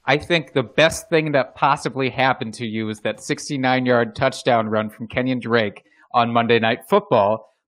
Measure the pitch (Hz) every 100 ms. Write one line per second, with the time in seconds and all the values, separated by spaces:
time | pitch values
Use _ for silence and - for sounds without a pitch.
0 | - 147 - 170 - 135 113 - 160 -
1 | - 160 156 143 123 - 147 151 151 123
2 | 131 117 131 127 113 107 117 110 107 107
3 | 113 107 - 151 - 143 131 127 127 120
4 | 117 - 135 - - 117 107 107 107 -
5 | 113 - 127 127 117 117 104 - - _
6 | _ 120 117 117 117 117 113 127 - 202
7 | 202 120 101 110 - _